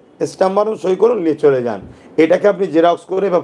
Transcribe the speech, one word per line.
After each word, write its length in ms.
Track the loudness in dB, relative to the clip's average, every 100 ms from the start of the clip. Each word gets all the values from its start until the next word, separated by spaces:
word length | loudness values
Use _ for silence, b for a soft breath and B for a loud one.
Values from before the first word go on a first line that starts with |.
| _ -10 -8
স্ট্যাম্প 300 | -2 0 0
মারুন, 200 | -2 -4
সই 200 | -4 0
করুন, 220 | 0 0
নিয়ে 160 | -2
চলে 280 | 0 2 2
যান। 180 | -2 -6 -12 B B 0
এটাকে 320 | 2 2 0
আপনি 180 | 0 -2
জেরক্স 380 | 2 2 0
করে 260 | -4 -4 -2
বা 100 | -2